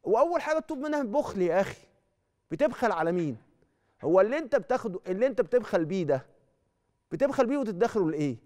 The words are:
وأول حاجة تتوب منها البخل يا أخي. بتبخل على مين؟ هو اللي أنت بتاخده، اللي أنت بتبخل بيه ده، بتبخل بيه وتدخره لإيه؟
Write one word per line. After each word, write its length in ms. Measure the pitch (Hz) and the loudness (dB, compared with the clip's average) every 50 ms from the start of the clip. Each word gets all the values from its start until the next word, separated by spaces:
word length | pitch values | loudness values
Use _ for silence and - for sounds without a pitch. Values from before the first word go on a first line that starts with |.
| - | 0
وأول 380 | 165 202 226 285 339 349 302 | 2 4 4 4 2 2 -2
حاجة 180 | - 294 311 320 | -2 -2 -2 -4
تتوب 180 | - - 311 | -4 -6 -8
منها 240 | 262 277 302 302 294 | -6 -4 -4 -2 -2
البخل 400 | 277 214 208 294 294 - - 202 | -4 -2 -2 -2 -2 -2 -2 -2
يا 200 | 180 170 160 190 | -2 0 2 0
أخي. 260 | 196 - - - - _ _ _ _ _ _ _ _ _ _ _ _ _ | 0 -2 -6 -16 -20 _ _ _ _ _ _ _ _ _ _ _ _ _
بتبخل 400 | 165 160 285 294 - - 254 220 | -2 0 0 0 0 0 0 0
على 200 | 190 165 160 165 | 0 2 0 0
مين؟ 260 | 175 180 165 147 120 107 _ _ _ _ _ _ _ _ _ _ _ _ - | 0 0 -2 -2 -4 -8 _ _ _ _ _ _ _ _ _ _ _ _ -2
هو 180 | 143 170 190 | 4 6 6
اللي 160 | 190 214 262 | 6 4 2
أنت 180 | 311 330 226 - | -4 -2 0 -2
بتاخده، 440 | 254 - - 247 254 - 226 175 - _ | -2 0 0 -2 -2 -2 -6 -8 -8 _
اللي 200 | 190 185 190 240 | -6 -2 0 0
أنت 140 | 277 233 220 | 0 0 -2
بتبخل 440 | 220 156 247 247 214 - - 180 165 | -2 2 0 0 0 0 -2 -2 0
بيه 180 | 147 185 190 175 | 0 -2 -2 0
ده، 220 | 139 143 131 - _ _ _ _ _ _ _ _ _ _ _ _ _ _ _ _ _ | 0 0 0 0 _ _ _ _ _ _ _ _ _ _ _ _ _ _ _ _ _
بتبخل 340 | 175 165 269 285 269 - 254 | -2 0 0 0 2 0 0
بيه 120 | 226 285 | 2 2
وتدخره 520 | 196 262 214 196 170 233 - - 220 185 156 | -2 -2 -4 0 0 0 0 2 0 0 0
لإيه؟ 280 | 160 151 147 143 120 - _ | 0 0 -2 -2 -2 -6 _